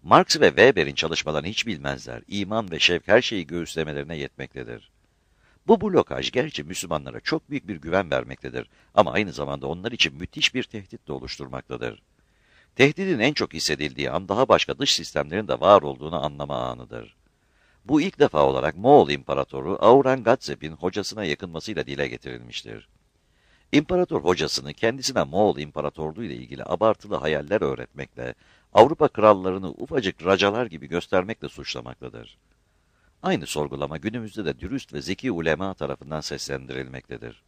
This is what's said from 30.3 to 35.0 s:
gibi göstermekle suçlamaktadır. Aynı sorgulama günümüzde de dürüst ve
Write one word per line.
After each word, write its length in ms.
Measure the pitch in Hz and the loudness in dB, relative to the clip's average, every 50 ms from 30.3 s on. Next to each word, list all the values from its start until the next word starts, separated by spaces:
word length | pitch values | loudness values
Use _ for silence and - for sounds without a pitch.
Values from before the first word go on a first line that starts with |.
| 98 87 95 101 101 117 127 | 4 4 4 2 2 0 -4
gibi 200 | 107 80 73 67 | -6 -8 -14 -10
göstermekle 640 | 69 80 87 - _ - 92 92 104 110 _ - 69 | -6 -6 -6 -4 _ 0 0 0 0 -8 _ -10 -14
suçlamaktadır. 880 | - - 71 - - 64 60 62 64 _ 65 62 55 58 57 - - _ _ _ _ _ _ _ _ _ _ _ _ _ _ _ _ _ | -12 -12 -12 -10 -10 -10 -10 -12 -16 _ -16 -16 -16 -16 -20 -20 -20 _ _ _ _ _ _ _ _ _ _ _ _ _ _ _ _ _
Aynı 240 | - 185 185 104 73 | -2 -2 -2 -2 -4
sorgulama 500 | - - 78 73 69 67 69 71 71 80 | -6 -4 -4 -4 -4 -4 -6 -6 -6 -6
günümüzde 480 | 76 69 110 110 123 113 104 - 110 98 | -6 -6 -6 -6 -6 -10 -10 -10 -6 -4
de 160 | 78 65 60 | -4 -6 -6
dürüst 320 | - 92 131 131 - _ | -8 -8 -8 -10 -10 _
ve 100 | - 76 | -12 -10